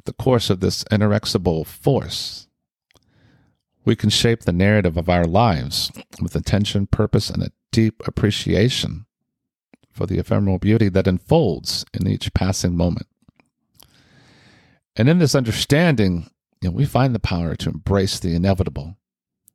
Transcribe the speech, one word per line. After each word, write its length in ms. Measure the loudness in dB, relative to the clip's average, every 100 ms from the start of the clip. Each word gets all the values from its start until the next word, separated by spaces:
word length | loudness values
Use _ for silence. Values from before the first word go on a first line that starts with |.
| -10
the 80 |
course 360 | -4 0 0 0
of 100 | 0
this 240 | 0 -4 -2
inexorable 720 | 0 2 0 -2 -2 0 -2 -6
force, 840 | -4 0 0 -2 -10 -10 -14 -20 _ _ _ _ _ _ _ _ _ _ _ _ _ -2
we 100 | 0
can 140 | 0
shape 320 | 2 0 0
the 120 | -2
narrative 420 | 2 4 4 2 -2
of 140 | 0
our 160 | 2 2
lives 640 | 2 2 0 -4 -6 -8 -10 -20 -8
with 140 | -4 -4
intention, 520 | -2 -2 0 -2 -2
purpose, 420 | 0 2 0 0
and 140 | -4
a 80 | -6 _ _
deep 300 | 2 2 -2 -8
appreciation 1000 | -2 -2 0 -2 2 2 0 -6 -8 -16 _ _ _ _ _ _ _ _
for 140 | -6 -4
the 120 | -2
ephemeral 400 | 0 0 0 0
beauty 320 | 2 2 4
that 180 | 4 2
unfolds 800 | 0 2 2 2 -2 -6 -8 -8
in 140 | -4 -2
each 260 | -2 -2
passing 440 | -2 -2 0 0 0
moment. 300 | 0 -2 -8 _ _ _ _ _ _ _ -20 _ _ _ _ _ _ _ _ _ _ 2
And 140 | 4
in 100 | 4
this 160 | 4 2
understanding, 920 | 0 -4 2 2 4 2 2 0 -6 _ _ _
you 80 | -6
know, 60 | -2
we 100 | -2
find 280 | 0 0
the 60 | 0
power 360 | -4 -4 -4 -4
to 140 | -6
embrace 500 | -6 -2 0 0 -4
the 140 | -4
inevitable, 640 | 0 0 0 -2 -6 -12 -16 _ _ _ _ _